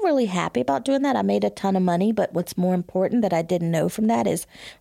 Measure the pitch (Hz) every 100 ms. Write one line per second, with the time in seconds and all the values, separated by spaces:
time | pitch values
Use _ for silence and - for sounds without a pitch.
0 | 392 285 226 180 170 240 254 269 247 269
1 | 277 240 196 202 202 202 196 190 185 170
2 | 208 214 185 175 175 - 180 185 180 185
3 | 185 240 208 170 165 180 170 165 165 -
4 | 220 233 208 170 - - - -